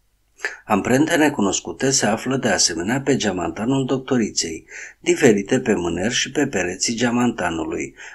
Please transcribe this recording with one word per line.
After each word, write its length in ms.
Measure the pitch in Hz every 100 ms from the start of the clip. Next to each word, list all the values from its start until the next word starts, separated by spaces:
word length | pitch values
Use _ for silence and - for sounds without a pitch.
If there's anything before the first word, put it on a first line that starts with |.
| _ _ _ _ - - -
Amprente 500 | 104 92 127 156 170
necunoscute 720 | 151 127 101 87 - 85 131
se 160 | 135 113
află 300 | 110 127 131
de 120 | 120
asemenea 520 | 104 - - 90 135
pe 160 | 139 127
geamantanul 720 | 107 90 85 90 110 135 131
doctoriței, 800 | 135 131 127 107 - 85 80 - - - -
diferite 600 | - 170 143 101 98 131
pe 140 | 127
mâner 380 | 95 87 85 104
și 180 | 123 -
pe 160 | - 143
pereții 480 | 98 90 92 -
geamantanului. 1000 | - 123 240 - - 180 165 - 85 139 - -